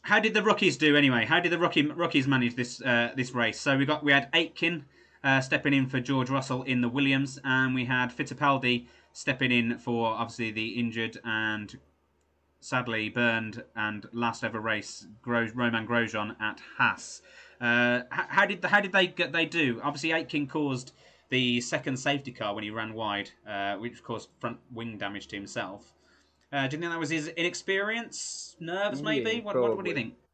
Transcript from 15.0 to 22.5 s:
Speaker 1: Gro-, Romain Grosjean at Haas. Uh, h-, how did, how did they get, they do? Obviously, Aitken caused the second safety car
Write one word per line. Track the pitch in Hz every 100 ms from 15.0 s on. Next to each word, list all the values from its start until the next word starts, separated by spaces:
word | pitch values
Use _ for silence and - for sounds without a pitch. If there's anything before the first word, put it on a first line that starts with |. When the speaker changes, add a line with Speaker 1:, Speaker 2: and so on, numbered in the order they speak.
| 95 -
Speaker 1:
Gro-, | - 120 113
Romain | 117 120 113 110
Grosjean | 120 117 107 104 104
at | 107 101 - -
Haas. | 120 95 - - - - - -
Uh, | 120 120 120 123 -
h-, | - -
how | - 196
did, | 202
how | 180 208
did | 196
they | 196 180
get, | - 165
they | 165 160
do? | 170 143 113
Obviously, | 135 147 160
Aitken | 160 160 156 139
caused | 156 143 131 - _ - _ _
the | 127 123 120
second | 120 151 - 131
safety | 147 143 135
car | 117 107